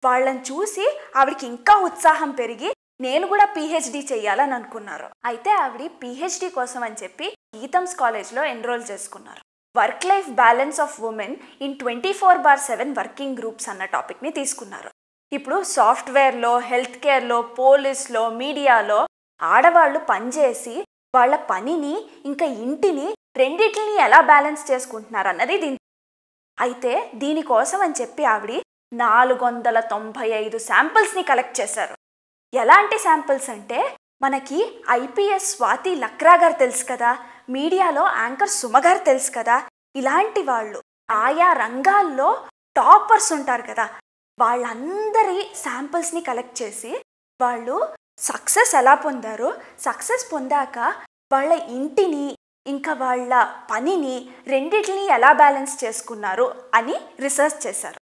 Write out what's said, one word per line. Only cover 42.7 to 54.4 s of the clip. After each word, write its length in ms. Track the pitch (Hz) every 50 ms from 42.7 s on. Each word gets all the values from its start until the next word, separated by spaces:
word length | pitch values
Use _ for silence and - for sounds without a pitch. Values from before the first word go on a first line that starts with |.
| _
టాపర్స్ 560 | 294 233 254 349 427 427 - 440 415 415 - 330
ఉంటారు 300 | 294 277 269 247 233 233
కదా, 240 | 226 214 - 226 208 - - _ _ _ _ _ _ _ _
వాళ్ళందరి 1000 | 240 226 240 247 247 240 226 233 254 311 370 415 427 427 415 440 440 392 359 370 403 - -
శాంపిల్స్ని 640 | - - 285 247 247 277 285 285 339 330 339 - 339
కలెక్ట్ 420 | 339 - 254 226 247 247 - - 254
చేసి 300 | 208 208 - - 226 311 494 - _ _ _ _ _ _ _
వాళ్ళు 360 | 254 247 247 233 233 233 269 359 508 640 622 - _ _ _ -
సక్సెస్ 560 | - - - - - - - - 494 - -
ఎలా 200 | 285 247 247 285
పొందారు, 540 | 294 - 311 269 254 226 220 220 214 233 294 466 - - - - _
సక్సెస్ 520 | - 277 - - - - 453 508 494 - -
పొందాక 460 | 302 262 262 285 294 269 277 - 240 233 277 - - - - _ _ _ _ 277
వాళ్ళ 200 | 269 277 302 339
ఇంటిని 840 | 320 330 - 233 254 269 311 262 427 392 370 311 285 285 277 269 - _ _ _ _ _
ఇంకా 260 | - 277 277 277 320 302
వాళ్ళ 400 | 247 262 254 254 247 247 247 254 247 220 - - - - -
పనిని 600 | 214 214 240 311 392 370 285 269 254 247 254 - - -